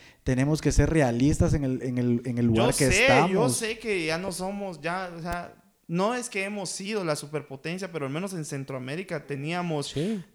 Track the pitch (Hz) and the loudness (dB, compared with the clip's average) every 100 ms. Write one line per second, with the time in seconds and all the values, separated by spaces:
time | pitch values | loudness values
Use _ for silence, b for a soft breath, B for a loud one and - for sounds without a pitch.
0 | b b - 127 139 156 147 135 147 160 | b b -2 2 2 2 4 4 6 4
1 | 135 117 135 156 175 160 135 127 123 123 | 4 4 4 4 4 4 0 -2 -2 0
2 | 123 120 123 120 120 110 123 - 135 190 | 2 2 0 2 4 4 4 4 4 6
3 | 254 269 170 190 247 240 220 226 226 196 | 6 6 6 4 2 0 -4 -4 -2 -2
4 | 156 165 190 175 185 202 196 160 156 180 | 0 -2 -4 -6 -6 -6 -8 -8 -6 -6
5 | 185 170 170 175 - - _ _ - 170 | -8 -8 -6 -6 -8 -18 _ _ -4 0
6 | 202 247 233 202 196 208 180 - 196 220 | 0 0 -6 -6 -6 -6 -8 -8 -4 -4
7 | 175 147 143 151 135 135 156 180 185 170 | -2 -4 -4 -8 -8 -10 -8 -8 -8 -6
8 | 135 147 196 185 147 139 135 135 127 151 | -4 -4 -6 -8 -6 -8 -8 -8 -8 -8
9 | 185 160 - 143 147 175 175 151 143 139 | -6 -8 -6 -8 -4 -4 -2 -2 -4 -4
10 | 175 220 160 | -4 -4 -8